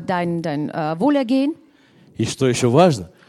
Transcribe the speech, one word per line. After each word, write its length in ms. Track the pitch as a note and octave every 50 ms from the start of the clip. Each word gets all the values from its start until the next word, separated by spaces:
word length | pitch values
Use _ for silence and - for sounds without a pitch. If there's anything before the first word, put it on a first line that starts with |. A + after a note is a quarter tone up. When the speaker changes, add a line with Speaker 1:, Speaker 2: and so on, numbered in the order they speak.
| E3+
Speaker 1:
dein, 360 | G3 F#3 F3 F3 E3+ E3+ E3+
dein, 280 | D#3+ E3 C#3+ D3 D3+ -
äh, 300 | - E3 D3+ D#3 E3 E3
Wohlergehen. 540 | A3+ D4 D4 C#4 C4 G#3+ C4+ C4+ C#4 D4 E4 - _ _ _ _ _ _ _ _ - - -
Speaker 2:
И 80 | - A2+
что 200 | - - - C3+ B2+
еще 200 | A#2 - B2+ A#2+
важно, 380 | A#2 D#3 F#3 F3+ C3+ F#2+ E2+ - - _ _